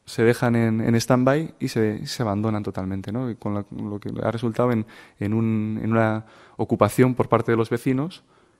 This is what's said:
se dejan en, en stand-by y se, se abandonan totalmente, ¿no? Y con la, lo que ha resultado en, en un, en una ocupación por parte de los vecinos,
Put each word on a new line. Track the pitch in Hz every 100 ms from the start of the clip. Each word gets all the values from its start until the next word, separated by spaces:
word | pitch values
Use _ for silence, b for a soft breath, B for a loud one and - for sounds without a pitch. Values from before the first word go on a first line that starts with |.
| -
se | -
dejan | 113 120 123 117
en, | 113 110
en | 120
stand-by | 117 - 127 127 143 160 -
y | 131
se, | 120 110 104 147
se | -
abandonan | 113 101 110 107
totalmente, | 104 95 95 95 95
¿no? | 113 127
Y | 107
con | 110
la, | 104 98
lo | - 107 101
que | 107 113
ha | 110
resultado | 113 120 110 123
en, | 113 110 B B _
en | 101
un, | 110 113 110 107 110
en | 110
una | 113 110 110 - B B -
ocupación | 110 117 104 - 127
por | 123 117
parte | 110 110
de | 117
los | 113
vecinos, | 120 - 131 160 - _ b b b